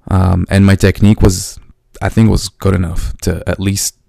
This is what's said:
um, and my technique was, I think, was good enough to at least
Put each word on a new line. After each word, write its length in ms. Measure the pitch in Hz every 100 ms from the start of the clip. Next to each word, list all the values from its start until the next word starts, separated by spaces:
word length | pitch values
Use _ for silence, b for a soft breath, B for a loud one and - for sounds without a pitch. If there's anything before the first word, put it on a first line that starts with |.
| -
um, 380 | 92 92 90 87
and 160 | 98 98
my 80 |
technique 480 | 95 98 - 104 107
was, 380 | 87 90 - - - _ _ -
I 60 | -
think, 220 | - 110
was 180 | 95 -
good 260 | - 95
enough 420 | 92 85 90 - -
to 240 | - 82 -
at 120 | 90
least 360 | 98 98 - -